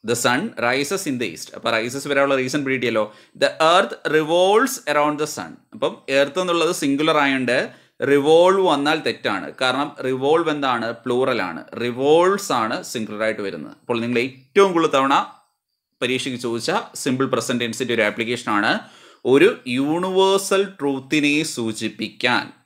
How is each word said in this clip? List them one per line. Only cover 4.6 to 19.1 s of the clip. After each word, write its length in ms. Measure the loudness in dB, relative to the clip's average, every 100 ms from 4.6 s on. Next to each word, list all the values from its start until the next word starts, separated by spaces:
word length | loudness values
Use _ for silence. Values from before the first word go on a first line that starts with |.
| 2 -4 -2
around 260 | 0 0 -2
the 60 | -6 -8
sun. 160 | -12 -16 _ -6
അപ്പം 200 | -6 -6 -2 0
എർത്ത് 220 | 0 -2
എന്നുള്ളത് 300 | -2 0 0 0
സിംഗുലർ 380 | -2 0 2 2
ആയതുകൊണ്ട് 340 | 2 0 0 -2 -2 -10 _ _ 2
റിവോൾവ് 540 | 2 6 6 6 4 2
വന്നാൽ 260 | 2 0 -2 -2
തെറ്റാണ്. 420 | -4 -4 -4 -8 -4
കാരണം 280 | -2 0 -4 -6 -6
റിവോൾവ് 420 | -2 2 2 2
എന്താണ്? 340 | -2 -2 -2 -4 -8
പ്ലൂറൽ 360 | -2 0 0 0 -4
ആണ്. 140 | -8 -12 -6
റിവോൾവ്സ് 680 | -6 -2 4 4 4 0 -2 -2
ആണ് 140 | -2 -4 -8
സിംഗുലർ 300 | -8 -8 -2 -2
ആയിട്ട് 160 | -2 -6
വരുന്നത്. 260 | -8 -14 -18
അപ്പോൾ 160 | -6 -4
നിങ്ങൾ 160 | 0 -2 -2
ഏറ്റവും 440 | -8 _ 4 4 4
കൂടുതൽ 160 | 2 2
തവണ 180 | 2 2 0 -12 _ _ _ _ _ _
പരീക്ഷയ്ക്ക് 380 | -4 -4 -4 -6 -6
ചോദിച്ച 260 | -4 -2 -4 -6 -6
സിമ്പിൾ 240 | -4 0 0
പ്രസന്റ് 300 | -2 -2 -4
ടെൻസിൻ്റെ 300 | -4 -4 -2 2
ഒരു 60 | 0
ആപ്ലിക്കേഷൻ 400 | 0 -6 -4 0 2
ആണ്. 140 | 2 0 -6 -20 -20